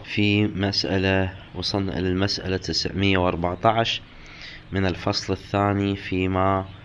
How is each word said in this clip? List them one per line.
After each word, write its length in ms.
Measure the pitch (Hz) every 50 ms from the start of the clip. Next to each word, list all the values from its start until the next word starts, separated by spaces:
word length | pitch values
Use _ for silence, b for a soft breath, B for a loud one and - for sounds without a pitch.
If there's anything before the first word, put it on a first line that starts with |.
| -
في 420 | - - - 104 104 104 104 107
مسألة، 840 | 104 92 87 95 98 101 - - - 90 98 95 95 95 95 95 92 95 92 - - -
وصلنا 440 | 92 92 - - 101 98 95 - 69
إلى 100 | 92 92
المسألة 480 | 90 92 98 101 - - - 92 92
تسعمية 600 | 92 92 - 82 - - - - 95 98 98 98 95
وأربعتاش 840 | 90 90 87 82 85 87 90 87 - 113 110 113 117 113 - - - B B B B B B B B B B B B B -
من 140 | 95 95
الفصل 460 | 92 90 90 - 104 101 - - - 98
الثاني 640 | - - - - 101 101 101 101 101 101 98 101
فيما 680 | 98 - - 95 92 92 92 95 92 92 95 98 95 95 95 B B B